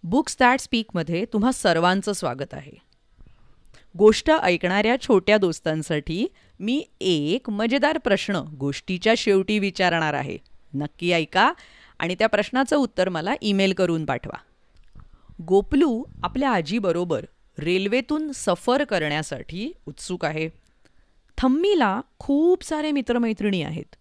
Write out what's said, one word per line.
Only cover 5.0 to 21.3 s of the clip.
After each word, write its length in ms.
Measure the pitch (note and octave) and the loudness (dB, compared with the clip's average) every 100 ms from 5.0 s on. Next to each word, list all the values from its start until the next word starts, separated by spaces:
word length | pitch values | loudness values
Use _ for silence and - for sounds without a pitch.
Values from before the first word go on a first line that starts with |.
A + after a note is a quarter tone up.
छोट्या 380 | - G#3 F#3 G#3+ | 2 2 4 2
दोस्तांसाठी 880 | F#3+ D#3+ - D#3 D3+ D3+ D3 E3 D#4 _ _ _ | 2 0 -4 -4 -2 -4 -2 -4 -4 _ _ _
मी 240 | G3+ C4+ - _ | -4 -4 -4 _
एक 500 | F#3 E3 D3 A3 - | 0 0 0 -2 -4
मजेदार 480 | G3+ A3+ C#4 C#4+ D#4 | -2 0 2 2 0
प्रश्न 380 | - G3 - F#3+ | 0 0 0 -4
गोष्टीच्या 760 | C3+ D3+ C#3 C#3+ - F#3 G#3+ A3+ | -4 -6 -6 -6 -6 -2 2 2
शेवटी 420 | - G3 F#3+ G#3+ | 4 2 2 0
विचारणार 560 | G3 F3 F3+ E3 D#3 | 0 0 0 2 0
आहे. 240 | C#3+ C#3 - _ - - | -2 -4 -10 _ -20 -12
नक्की 380 | C#3 D3 _ F3 | -8 -8 _ -2
ऐका 400 | F3 D#3 F#3 A#3 F4+ - - - _ | 0 0 2 2 0 -16 -20 -20 _
आणि 160 | E3+ | -6
त्या 120 | F3+ A3 | 0 0
प्रश्नाचं 500 | G#3 G3+ B3 C4+ D4+ | 2 0 0 0 2
उत्तर 320 | B3+ - F#3 | 0 0 -2
मला 260 | E3+ E3+ A#3+ | 0 -4 -4
ईमेल 300 | G#3 G3 G3 | 0 2 2
करून 320 | F#3+ F3+ E3 | 2 0 0
पाठवा. 340 | D3+ B2 - - _ _ _ _ - - - - _ - | -2 -6 -6 -14 _ _ _ _ -20 -20 -20 -20 _ -18
गोपलू 600 | D#3+ F#3+ G3 C#4+ D#4 A3+ C#4 - | 0 2 2 2 2 2 -6 -8
आपल्या 280 | F3 B3+ C#4 | -8 -2 0
आजीबरोबर 760 | G#3+ D3 A3 G3 E3+ F3+ C3+ - _ _ - | 0 0 -2 0 0 0 -2 -4 _ _ -8
रेल्वेतून 720 | D3 F#3 G3 B3 B3+ D4+ D#4 | -2 0 2 0 0 -4 -4
सफर 520 | C#4 - F3 - C4 | -4 -2 -2 0 0
करण्यासाठी 880 | D4 F#3+ D3+ D3 D#3 C3+ - E3 A#3+ F4+ - | 0 -2 -2 -4 -4 -10 -10 -10 -10 -12 -18
उत्सुक 380 | C#3 - F3+ | -16 -10 -6
आहे. 240 | D#3 D#3 D#3+ - _ _ _ _ _ _ _ | -4 -4 -6 -8 _ _ _ _ _ _ _